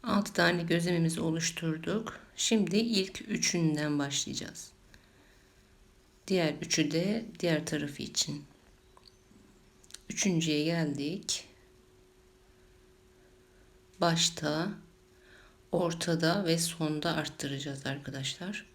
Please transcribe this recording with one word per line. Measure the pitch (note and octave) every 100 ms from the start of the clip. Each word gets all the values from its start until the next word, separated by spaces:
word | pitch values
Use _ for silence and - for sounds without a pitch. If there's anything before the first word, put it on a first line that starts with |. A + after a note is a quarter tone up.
| A#3
Altı | G3+ G3+
tane | - E3+ F3
gözlemimizi | E3 E3 E3+ F3 E3 E3
oluşturduk. | E3 D#3+ E3 - E3 D#3+ E3 G3+ A3+ - - -
Şimdi | - A3+ F3+ G3
ilk | A#3 G#3 F#3+ - -
üçünden | F#3+ E3 F3 E3 D3+ D3+ D3
başlayacağız. | C#3 C#3 - - - - - - - - - _ - - _ - _ - - _ _ _ -
Diğer | F#3 D#3+
üçü | D3 - - D3+
de | D#3+ F#3+ A3+ - -
diğer | F3 D#3 -
tarafı | D3+ D3 C#3+
için. | - - - D3 D3 - - - _ - - - _ - - - - _ - - -
Üçüncüye | - G3 E3+ E3 D3+
geldik. | D#3 E3+ D#3 C#3 C#3+ F#3 - - - - - - - - - _ - _ _ - - - - - - - - - - - - - _ -
Başta, | E3+ E3 - - D3+ D3+ F3+ - - - - - - - - _ -
ortada | E3+ F3 E3+ - E3 E3 F#3+
ve | F3 E3
sonda | - - D#3 D3+ E3 D#3
arttıracağız | D3+ - C#3 C#3 C#3+ C#3 C3+
arkadaşlar. | C#3 - C3+ C3+ - F3 G#3 -